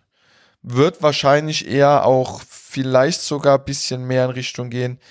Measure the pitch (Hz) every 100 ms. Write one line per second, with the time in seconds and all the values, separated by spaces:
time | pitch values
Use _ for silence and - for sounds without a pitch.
0 | _ _ _ _ _ _ - 123 156 180
1 | 151 143 143 143 156 151 - 127 143 143
2 | 113 131 127 - - - - - 131 127
3 | 139 175 - 143 143 135 135 139 - 127
4 | 127 127 127 127 127 - 123 120 123 127
5 | _